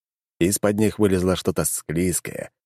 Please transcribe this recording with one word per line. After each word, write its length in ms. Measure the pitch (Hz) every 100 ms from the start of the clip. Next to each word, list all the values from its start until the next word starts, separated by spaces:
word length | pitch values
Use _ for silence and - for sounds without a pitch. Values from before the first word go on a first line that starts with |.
| _ _ _ -
Из-под 400 | 165 - 104 104
них 220 | 104 -
вылезло 340 | 104 92 92
что-то 300 | 87 - 85
склизкое, 880 | 82 - - 80 92 82 - - - _